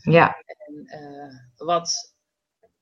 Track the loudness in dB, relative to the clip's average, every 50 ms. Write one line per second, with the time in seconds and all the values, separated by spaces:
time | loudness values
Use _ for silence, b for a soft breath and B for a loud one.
0 | 2 6 6 6 6 6 2 -6 -14 -20 -20 -20 -18 -18 -18 -18 -16 -16 -16 -16
1 | -14 -16 -16 -16 -18 -18 -18 -20 -20 -20 _ _ -2 0 0 0 0 -2 -6 -6
2 | -8 -14 _ _ _ _ _ _ _ _ _ _ _ _ _ _